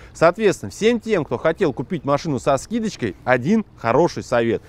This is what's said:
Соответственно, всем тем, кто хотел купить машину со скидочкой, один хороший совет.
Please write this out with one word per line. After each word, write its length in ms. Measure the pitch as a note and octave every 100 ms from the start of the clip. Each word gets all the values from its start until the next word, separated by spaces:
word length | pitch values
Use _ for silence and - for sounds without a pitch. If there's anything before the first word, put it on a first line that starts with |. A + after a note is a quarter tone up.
| -
Соответственно, 580 | - D#3+ F3+ G#3 - G2+
всем 280 | - G#3+ A#3
тем, 260 | A3 G3
кто 140 | C3+ A#2+
хотел 340 | D#3+ E3+ E3
купить 320 | B2+ B2+ E3
машину 360 | C#3 C#3+ D#3+ B2
со 160 | D3 C3+
скидочкой, 580 | - A3+ A3 - A2 -
один 420 | A#2+ B2+ C3+ A3 - -
хороший 480 | A#2 C3 E3+ -
совет. 360 | - A#2+ A#2 F#2+